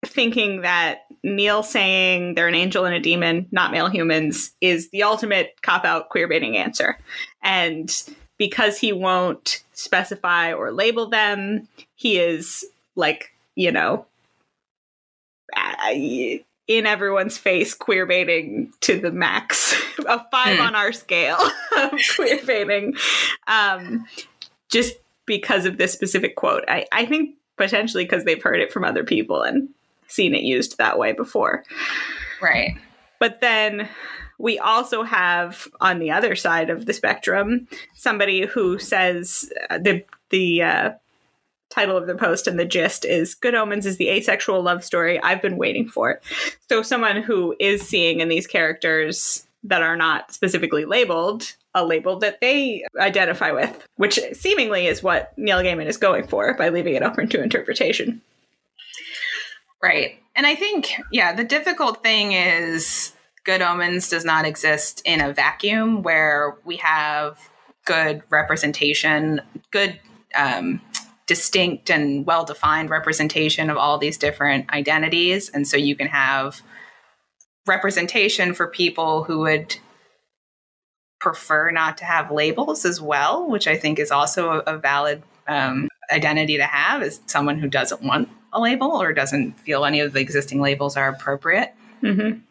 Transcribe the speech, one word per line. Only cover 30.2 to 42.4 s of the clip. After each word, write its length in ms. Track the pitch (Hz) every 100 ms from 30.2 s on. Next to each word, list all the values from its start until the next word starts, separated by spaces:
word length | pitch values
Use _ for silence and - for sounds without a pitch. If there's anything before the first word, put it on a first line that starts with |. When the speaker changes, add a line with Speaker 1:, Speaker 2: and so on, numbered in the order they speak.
| 185
Speaker 1:
it 80 | 143
used 340 | - 127 123 -
that 200 | 110 -
way 140 | 110
before. 500 | 110 - - - - - - - - - - - -
Speaker 2:
Right. 320 | 175 120 110 - - _ _ _
Speaker 1:
But 200 | 233 226
then 480 | 247 220 214 208 214 - - - - _
we 200 | 233 214
also 460 | - 226 247 220
have 640 | 226 220 180 175 175 196 - -
on 200 | 190 175
the 100 | 160
other 240 | 165 226
side 340 | - 190 165 160
of 160 | 165 226
the 60 |
spectrum, 760 | - 233 - - 190 202 247 247 - -
somebody 500 | - 254 214 196 190
who 340 | 190 - 190 190
says, 720 | - 202 180 175 180 - - - -
uh, 80 | 165
the, 260 | 190 180 - - _
the, 320 | 190 180 170
uh, 280 | 170 165 - 220 _ _ _ _ _ _ _
title 280 | - 202 185
of 100 | 175
the 80 |
post 320 | 170 208 170